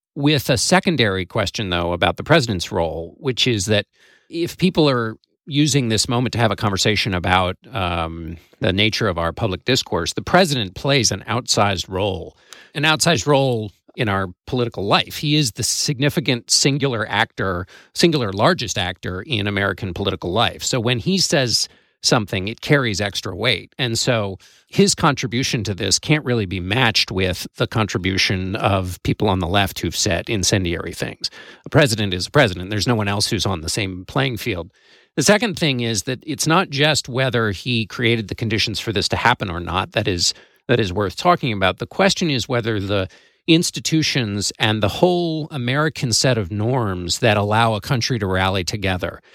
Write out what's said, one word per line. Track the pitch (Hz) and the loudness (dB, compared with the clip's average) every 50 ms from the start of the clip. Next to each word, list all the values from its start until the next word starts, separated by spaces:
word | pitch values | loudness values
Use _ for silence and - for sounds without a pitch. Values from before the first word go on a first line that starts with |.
| _ _ - | _ _ -6
with | 143 143 147 156 131 - - | 0 2 2 2 2 2 2
a | 131 | 0
secondary | - - - 180 190 - 190 165 120 113 101 95 95 90 | 2 2 4 4 4 4 4 2 2 2 2 2 -2 -4
question, | - - 117 98 90 - - 107 92 | -4 -2 -2 -2 -2 -4 -4 -4 -2
though, | 90 85 85 85 87 | 0 0 0 0 0
about | 85 95 92 90 | 2 2 0 0
the | - 92 | 0 2
president's | - 156 170 120 120 98 85 - - | 4 4 4 4 2 -2 -4 -4 -2
role, | 98 92 82 80 80 82 82 85 - | -2 0 0 0 -2 -6 -8 -10 -10
which | - - 135 123 - - | -6 -4 -4 0 0 0
is | 127 117 101 90 | 0 0 0 2
that | 107 107 104 98 _ _ _ _ _ _ _ _ - | 2 2 2 2 _ _ _ _ _ _ _ _ -10
if | - 165 170 - - | -6 -4 -4 -4 -2
people | - 175 190 - 180 156 143 | 0 0 2 4 4 4 4
are | 131 120 113 110 110 - _ _ _ _ _ | 4 0 -2 -4 -6 -10 _ _ _ _ _
using | - 139 147 151 147 117 139 123 | -4 0 2 2 4 2 2 2
this | 113 110 - - - | 2 0 0 0 0
moment | 123 120 127 110 - | 0 0 0 0 0
to | |
have | 110 117 107 | 2 2 2
a | 101 | 0
conversation | - 117 104 95 92 - 110 104 95 - 104 95 | 0 -2 -2 0 2 2 2 2 2 0 -2 -2
about, | 87 85 92 92 92 92 90 92 - - - | -2 0 2 2 4 2 2 -2 -6 -12 -10
um, | - 104 92 87 87 85 82 82 82 82 82 80 82 78 - _ _ - | -6 -4 -4 -2 -2 -2 -4 -4 -6 -8 -10 -10 -12 -12 -16 _ _ -4
the | - 101 87 | -2 0 2
nature | 101 107 110 - - 120 | 4 2 2 2 0 0
of | 98 85 | 0 0
our | 85 82 82 | 0 -2 -2
public | - - 120 101 87 - - | -2 -2 -4 -4 -4 -4 -2
discourse, | - 131 - - - 104 85 85 - | 0 0 0 0 -2 -2 -2 -2 -2
the | - - | -6 -8
president | - - - 175 196 147 139 127 104 120 - | -4 2 4 4 4 4 0 -2 -4 -6 -8
plays | - - 139 139 135 104 - 101 | -6 -2 0 2 2 2 2 0
an | 95 - 113 | -2 -4 -4
outsized | 110 120 117 - - 117 101 101 98 87 - | -4 -4 -2 0 2 2 2 2 2 -2 -4
role, | - 92 90 104 101 92 - - - - _ _ - - - - - - | -4 -2 -2 -2 -2 -2 -4 -8 -12 -16 _ _ -20 -20 -20 -18 -12 -6
an | 135 147 | -2 0
outsized | 160 156 143 - 170 165 113 - | 2 2 2 2 2 2 2 2
role | 147 147 135 135 131 120 110 107 92 - _ _ _ - | 4 4 4 4 2 0 -2 -4 -6 -12 _ _ _ -6
in | - 123 104 | -2 -2 0
our | 98 95 95 90 - _ - | 0 0 -2 -4 -8 _ -10
political | - 131 127 120 117 - - 98 | -4 -2 -2 -2 -2 -2 -4 -2
life. | 104 151 170 - - - | 0 2 0 0 -2 -6
He | - - 147 147 | -4 -2 0 2
is | 151 147 107 - | 2 2 0 -2
the | - 117 | -4 -4
significant | - - - - - 123 110 190 190 - 170 123 143 127 117 - - | -2 -2 -2 -2 -2 -2 0 0 0 0 0 0 0 -2 -2 0 0
singular | - - - 147 135 147 139 139 117 107 110 | 2 2 4 2 2 2 0 0 0 -2 -4
actor, | - 101 104 113 - - - 104 95 90 87 90 - - - - _ - | 0 2 0 0 0 0 -4 -2 -2 -2 -2 -4 -8 -12 -20 -20 _ -2
singular | - 185 170 156 143 117 98 95 | 2 2 4 4 2 0 -2 0
largest | 101 117 170 185 - - - - | 2 4 2 2 2 -2 -6 -4
actor | 107 90 90 95 - - 92 90 92 | -2 -2 -4 -4 -6 -8 -8 -8 -8
in | - 160 123 104 98 | -6 -4 -2 -2 -2
American | 104 101 101 101 98 92 - - 92 85 | 0 0 0 0 0 -2 -2 -6 -6 -4
political | - 98 95 90 - - 90 87 | -2 -2 -2 -2 -4 -4 -2 0
life. | 113 113 85 82 - | 0 0 0 -2 -4
So | - - 131 123 | -6 -4 -2 0
when | 104 123 127 113 | 0 0 0 0
he | - 170 196 185 | 0 0 0 0
says | - - 180 143 127 110 92 - - - - _ _ _ _ _ - | 2 2 2 0 0 2 0 -2 -2 -4 -8 _ _ _ _ _ 0
something, | - 147 120 101 - 107 95 92 | 2 2 2 2 0 -4 -4 -4
it | 104 117 - | -4 -8 -6
carries | - - 151 143 127 113 98 85 | 0 2 2 2 2 2 0 -2
extra | 104 101 - - - 104 101 | -2 -4 -4 -6 -8 -8 -6
weight. | 107 110 127 101 95 98 - _ | -4 -2 -2 -2 -2 -4 -10 _
And | - 131 117 117 110 | -4 -4 -2 -2 0
so | - 135 123 113 101 98 95 - - - _ _ _ | 0 0 0 0 0 -4 -6 -10 -16 -20 _ _ _
his | _ - - 196 190 - | _ 2 2 4 4 4
contribution | - 175 156 131 - - 104 113 127 135 - - 117 104 | 2 2 2 2 2 -2 -4 -2 -2 -2 0 -2 -2 -2
to | 110 95 | -2 -4
this | 90 104 98 - - | -2 -2 0 0 0
can't | - - 151 151 - | 2 2 0 2 2
really | 123 123 113 101 | 0 0 0 0
be | 87 95 90 | -2 -4 -4
matched | 87 95 104 131 131 113 - - - - | -2 -2 0 2 2 2 2 2 0 0
with | 104 95 95 90 90 - - - _ | 0 0 0 0 0 -4 -6 -8 _
the | - 123 | -4 -2
contribution | - - 113 107 92 - 92 87 92 95 92 - - 101 92 92 92 101 | 0 0 0 0 0 -2 -2 -2 0 0 0 0 0 0 -2 -2 -4 -4
of | - - 104 101 95 92 90 87 - - | 0 0 2 2 2 0 -2 -6 -6 -4
people | - - - 104 107 | -4 -2 0 2 2
on | 95 | 2
the | 95 92 | 2 0
left | 82 101 101 98 92 - | 2 2 2 2 2 -2
who've | - - - - | -4 -6 -4 -2
said | - - 104 85 87 - | -2 0 0 0 -2 -2
incendiary | - 117 98 90 - 113 98 90 87 85 - - - 95 | -2 -2 0 0 2 2 2 0 0 -2 -4 -6 -8 -8
things. | - - 113 - - - - - - - - - - - | -8 -8 -8 -8 -8 -10 -12 -12 -12 -20 -20 -20 -20 -8
A | - | 0
president | - 147 151 113 110 104 104 98 90 | 4 4 4 4 2 0 -2 -2 -2
is | 90 87 | -4 -4
a | - | 0
president. | - 147 131 98 87 90 90 95 | 4 4 4 4 2 -2 -6 -4
There's | 107 104 87 | -4 -2 0
no | 127 120 | 0 2
one | 107 104 | 0 0
else | 101 101 104 98 - | 0 0 0 0 0
who's | 117 90 - | 0 0 -2
on | 101 95 80 | -2 -2 -4
the | 76 - | -4 -4
same | - 123 98 95 92 90 92 | -4 -4 -4 -4 -6 -10 -10
playing | - - 135 135 135 117 | -6 -2 -2 -2 -2 -4
field. | 101 - 120 92 87 82 - _ _ _ _ - _ _ _ - | -6 -6 -6 -6 -6 -8 -12 _ _ _ _ -20 _ _ _ -4
The | - | 0
second | 135 - 208 208 240 214 170 - | 4 4 4 4 2 -2 -4 -2
thing | 170 143 131 120 | -2 -2 0 0
is | 120 113 113 95 - | -2 -2 -4 -4 -4
that | 131 127 - - | -6 -8 -8 -8
it's | - 139 - - | -10 -6 -4 0
not | 151 160 185 185 - | 2 2 2 0 0
just | 147 135 147 156 143 - - | 0 0 2 2 2 0 -2
whether | 139 135 135 131 127 117 120 113 107 | -4 -2 -2 0 0 0 0 0 0
he | 92 - - 131 123 113 107 | -2 -4 -4 -2 -2 -2 -2
created | - - - 120 113 117 113 104 90 | -4 -4 -2 0 2 2 0 -2 -6
the | - | -6
conditions | - 117 104 110 98 - - 98 - | -4 -4 -2 0 0 -2 -2 -4 -6
for | - 117 | -6 -4
this | 95 101 95 - | -2 -2 -2 -2
to | - | -2
happen | 95 - 117 123 - 110 95 | 2 4 4 4 2 0 -6
or | 85 87 | -6 -6
not | 85 85 85 95 95 - | -6 -4 -2 -4 -4 -2
that | - 113 101 | -2 -2 -2
is, | 107 90 85 - - - - - _ _ _ _ | 0 0 0 0 -2 -2 -4 -12 _ _ _ _
that | - 123 117 | 0 2 2
is | 110 92 | 2 0
worth | 90 104 104 90 - | 0 -2 -2 -2 -2
talking | - - 180 175 - 151 123 104 | 0 2 2 2 2 2 -2 -2
about. | 95 95 92 - | 0 0 0 0
The | - - | -2 -6
question | - - - 190 190 - - 185 156 | -8 -2 0 2 2 2 0 0 0
is | 135 117 - - | 0 -2 -2 -2
whether | 127 120 104 117 110 98 | -2 -2 0 0 -2 -2
the | 95 95 104 98 92 - - - _ _ _ _ - | -2 -2 -2 -2 -2 -4 -8 -16 _ _ _ _ 0
institutions | - 165 165 - - - 147 117 - 156 156 147 - - 139 117 104 101 104 92 - - - | 4 4 4 4 0 -4 -4 -4 0 0 2 2 2 0 0 -2 -2 -2 -2 -2 -4 -2 0
and | 123 107 107 107 104 | 2 2 2 2 2
the | |
whole | 101 - - 180 180 180 175 170 165 160 156 147 - | 0 2 2 2 2 2 2 0 -2 -2 -4 -6 -6
American | 156 135 120 123 131 147 156 156 - - 143 120 101 | -6 -4 -2 -2 0 0 0 0 -2 -2 -2 0 0
set | - - 135 120 | 2 4 2 2
of | 110 95 87 | 2 0 -2
norms | 107 101 104 117 135 127 113 98 92 90 87 87 - - | -2 -2 0 0 0 0 0 0 -2 -4 -4 -4 -2 2
that | 120 113 104 | 2 4 4
allow | 104 101 104 107 113 117 113 107 | 4 2 2 4 4 4 2 2
a | 98 | 0
country | - - 139 113 - - 131 107 | -2 -2 -2 0 0 -2 -2 -2
to | 101 | 0
rally | 92 92 92 92 95 98 98 87 | 0 0 2 2 2 0 0 -2
together, | - - 104 95 92 92 90 90 85 - - _ _ | -4 -6 -4 -2 -2 -2 -2 -4 -6 -8 -8 _ _